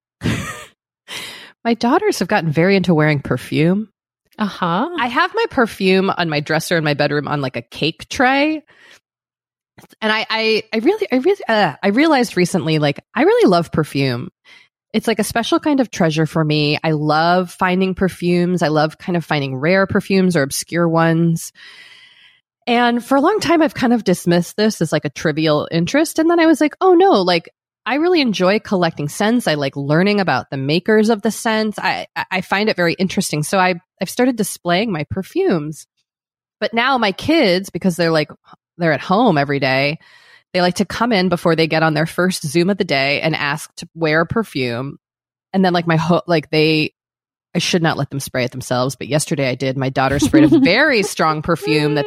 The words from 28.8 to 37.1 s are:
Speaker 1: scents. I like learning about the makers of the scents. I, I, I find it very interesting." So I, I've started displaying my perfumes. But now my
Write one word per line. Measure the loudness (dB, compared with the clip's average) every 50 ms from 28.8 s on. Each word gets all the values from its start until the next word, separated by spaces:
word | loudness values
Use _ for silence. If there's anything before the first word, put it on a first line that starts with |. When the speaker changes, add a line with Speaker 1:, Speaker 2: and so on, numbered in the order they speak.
| 0 0 -2 -4 -8
Speaker 1:
scents. | -6 -4 -2 0 0 0 0 0
I | 0 -2
like | 0 -2 -4 -4
learning | -4 -2 0 2 2 2 2 2 0
about | 0 0 0 -2 -2 -4
the | -6
makers | -6 -2 0 -2 0 0 2 2 2 4 2
of | 0 0
the | -2 -4
scents. | -4 -4 -4 -2 -2 -2 -2 -4 -4 -4
I, | -4 -4 -4 -4 -8 -10 -10
I, | -10 -8 -6
I | -6 -6
find | -4 -2 -2 -2 0
it | 0 0
very | 0 0 0 0
interesting." | 0 -2 -2 -2 -4 -4 -2 -2 -4 -4
So | -2 0
I, | 2 2 2 0 -4 -8 _ _ -10
I've | -10 -6
started | -2 0 0 0 0
displaying | -2 -4 -6 -8 -8 -4 -2 0 0 0 -2
my | -4 -6 -6 -6
perfumes. | -6 -8 -8 -6 -2 -2 0 0 0 0 -2 -6 -10 -12 -16 _ _ _ _ _ _ _ _ _ _ _ _ _ _ -6
But | -6 -4 -2
now | 0 0 0 0
my | 0 0 -2